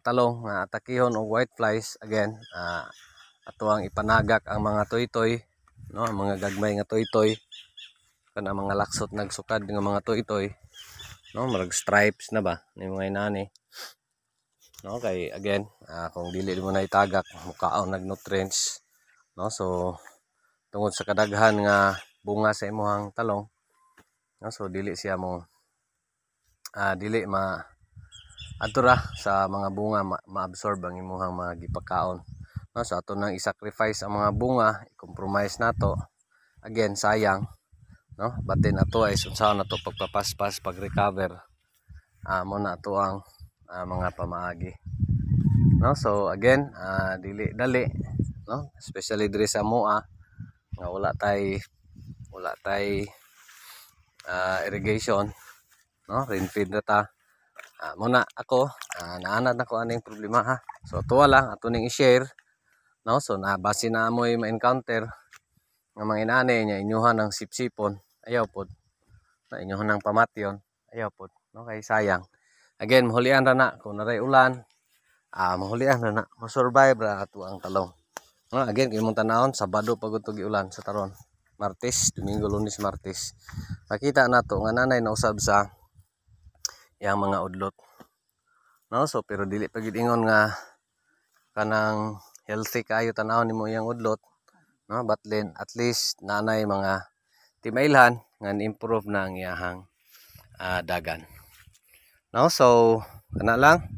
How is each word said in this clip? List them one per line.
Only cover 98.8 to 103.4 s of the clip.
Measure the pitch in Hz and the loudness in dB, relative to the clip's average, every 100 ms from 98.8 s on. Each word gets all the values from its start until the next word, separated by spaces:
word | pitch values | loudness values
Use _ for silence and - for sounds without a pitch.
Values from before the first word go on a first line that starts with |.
| 113 113 104 | -2 -2 -2
na | 104 95 | -4 -4
ang | 92 | -6
iyahang, | 92 87 90 92 95 _ _ - - - - - | -8 -6 -6 -8 -14 _ _ -20 -20 -20 -20 -10
ah, | 92 90 | -4 -4
dagan. | 85 90 82 80 78 - - - - _ _ _ _ _ _ | -2 -4 -4 -8 -10 -20 -20 -20 -20 _ _ _ _ _ _
No, | 113 151 | 2 4
so | - 127 120 117 113 104 - - | 8 8 10 8 4 0 -16 -12
kana | - | -2